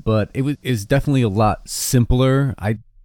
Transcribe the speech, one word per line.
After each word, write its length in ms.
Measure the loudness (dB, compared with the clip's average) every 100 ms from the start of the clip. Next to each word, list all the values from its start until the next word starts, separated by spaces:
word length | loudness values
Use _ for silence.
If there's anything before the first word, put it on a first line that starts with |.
But 280 | -2 -2 -2
it 100 | -4
was, 140 | -4 -4
it's 240 | -4 -4 0
definitely 360 | 0 2 0
a 60 | 2
lot 400 | 2 0 0 -8
simpler. 840 | -8 0 2 4 2 2 2 0 -4
I, 200 | -6 -6 -10 _